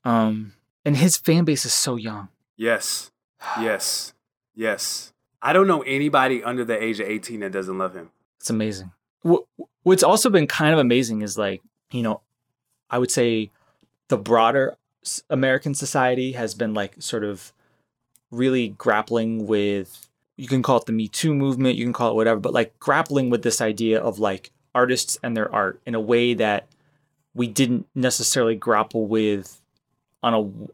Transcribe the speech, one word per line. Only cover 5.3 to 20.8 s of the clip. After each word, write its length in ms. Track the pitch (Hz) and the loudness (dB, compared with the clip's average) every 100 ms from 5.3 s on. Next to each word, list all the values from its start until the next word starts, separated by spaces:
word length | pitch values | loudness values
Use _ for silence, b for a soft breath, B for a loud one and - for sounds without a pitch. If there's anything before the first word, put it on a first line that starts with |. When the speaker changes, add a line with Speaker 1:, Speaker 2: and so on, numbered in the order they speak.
| _ | _
Speaker 2:
I 120 | 120 | 2
don't 160 | 170 196 | 4 4
know 140 | 160 | 2
anybody 600 | 131 135 147 143 131 123 | 0 0 2 2 2 0
under 220 | 110 123 | -2 -4
the 180 | 117 110 | -2 -2
age 160 | 113 107 | -2 -4
of 80 | 101 | -4
eighteen 300 | 107 95 110 | -6 -6 -8
that 120 | 98 | -6
doesn't 260 | 95 92 95 | -6 -6 -6
love 160 | 92 | -6
him. 160 | 90 82 _ _ _ | -6 -18 _ _ _
Speaker 1:
It's 100 | - | -4
amazing. 400 | 110 107 95 92 _ _ _ | -2 -2 -6 -14 _ _ _
Wha-, 220 | 170 175 - - - _ | 2 2 2 -18 -20 _
what's 180 | 180 185 | 4 6
also 260 | 170 214 254 | 6 4 4
been 160 | 196 147 | 4 2
kind 260 | - 156 | 0 2
of 60 | 160 | 4
amazing 440 | 123 123 117 107 | 4 4 2 -4
is, 140 | 107 95 | -6 -4
like, 240 | 101 95 _ _ _ | -4 -6 _ _ _
you 120 | 127 | -4
know, 180 | 113 107 _ _ _ _ _ _ _ | -4 -4 _ _ _ _ _ _ _
I 80 | 123 | -2
would 120 | 123 | 0
say 400 | - 120 113 104 _ _ _ _ _ _ | 2 2 0 -4 _ _ _ _ _ _
the 80 | 117 | -4
broader 580 | 101 117 113 135 131 - _ _ | 2 4 4 2 -2 -6 _ _
s-, 200 | - - _ | -12 -12 _
American 440 | 135 135 135 147 | 0 2 0 -2
society 580 | 139 143 143 127 127 127 | -6 -4 0 0 0 -4
has 220 | 127 110 | -6 -8
been, 200 | 107 110 | -4 -4
like, 200 | 104 98 - | -4 -6 -10
sort 240 | - 117 | -8 -6
of 280 | 104 95 - _ _ _ _ _ _ _ _ | -6 -8 -16 _ _ _ _ _ _ _ _
really 380 | 120 131 131 113 | -2 2 2 -2
grappling 760 | 101 123 107 - 117 113 113 107 | -2 0 0 0 -2 -2 -4 0
with, 640 | 107 101 101 92 - - _ _ - | 0 0 -2 -6 -16 -20 _ _ -16
you 120 | 123 | -2
can 140 | 131 | -2
call 160 | 120 | 2
it 80 | 123 | 0